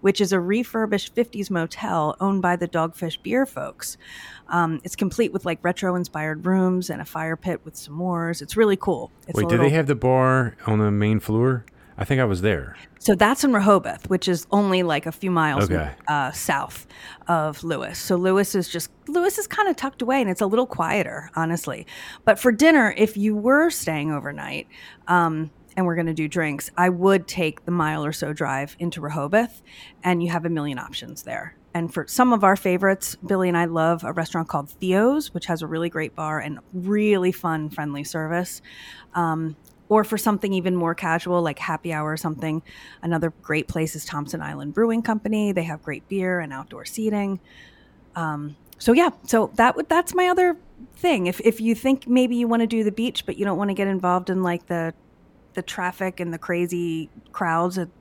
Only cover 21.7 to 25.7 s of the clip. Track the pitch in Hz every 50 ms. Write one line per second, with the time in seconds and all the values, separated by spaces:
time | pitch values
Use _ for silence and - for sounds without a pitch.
21.7 | 127 - - - - - - - - - _ - 208 - - 247 226 214 285 320
22.7 | 330 294 233 208 - - 214 214 214 202 202 214 214 208 202 247 269 294 320 339
23.7 | 320 - - - 160 151 143 156 156 143 135 143 143 147 143 139 139 151 - _
24.7 | - - - - - - _ - 175 175 170 165 160 156 160 156 _ - - _